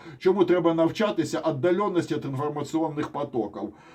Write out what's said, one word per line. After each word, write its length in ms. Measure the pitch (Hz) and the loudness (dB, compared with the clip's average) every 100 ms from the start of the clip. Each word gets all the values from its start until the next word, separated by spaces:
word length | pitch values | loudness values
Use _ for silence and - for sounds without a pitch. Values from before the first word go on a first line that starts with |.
| 165 139 | -12 -2
чому 260 | 185 196 | 2 4
треба 300 | 175 175 165 | 4 4 4
навчатися 680 | 165 165 - 208 170 147 160 156 | 4 2 2 0 0 -2 -2 -2
віддаленості 680 | 139 175 185 202 180 156 | 0 2 2 2 0 -2
від 100 | 151 | -4
інформаційних 840 | 139 135 147 147 143 160 160 147 - | -4 -4 -4 -4 -4 -2 -2 -2 -6
потоків. 680 | 143 143 120 101 104 107 - - | -6 -4 -2 -4 -6 -10 -10 -20